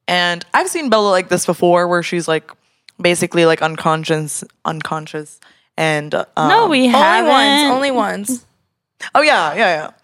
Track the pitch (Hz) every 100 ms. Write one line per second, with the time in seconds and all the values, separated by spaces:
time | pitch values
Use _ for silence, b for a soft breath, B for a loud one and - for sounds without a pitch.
0 | - 180 175 170 - 269 359 349 277 220
1 | 208 185 185 180 - 170 180 175 175 175
2 | 165 175 165 160 - - _ _ _ -
3 | 175 175 175 170 165 160 160 156 170 160
4 | 156 160 151 - - _ - 160 - 156
5 | 156 156 147 - b b b - 160 151
6 | 151 - - - 156 415 440 277 254 254
7 | 294 214 330 269 277 285 285 254 277 247
8 | 208 180 202 247 _ _ _ _ _ -
9 | B 262 302 226 160 170 208 156 156 -